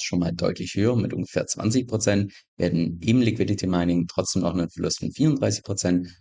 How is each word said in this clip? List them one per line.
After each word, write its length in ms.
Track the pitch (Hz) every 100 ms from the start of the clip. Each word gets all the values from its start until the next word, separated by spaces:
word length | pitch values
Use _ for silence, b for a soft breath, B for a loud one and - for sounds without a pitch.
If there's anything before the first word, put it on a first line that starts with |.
schon 160 | - 90
mal 120 | 87
deutlich 440 | 87 95 87 90 98
höher 200 | 107 120
mit 160 | -
ungefähr 360 | - 87 - -
zwanzig 400 | - 101 127 123
Prozent. 440 | 107 104 101 101 B B -
Wir 120 | 87
hätten 320 | 85 85 85
im 200 | 87 123
Liquidity 440 | 113 - 95 101 92
Mining 400 | 90 87 87 87
trotzdem 300 | - 92 95
noch 100 | 87
einen 160 | 90 85
Verlust 300 | - 82 -
von 120 | -
vierunddreißig 520 | - 151 - 107 104
Prozent 440 | - 95 90 90 90 -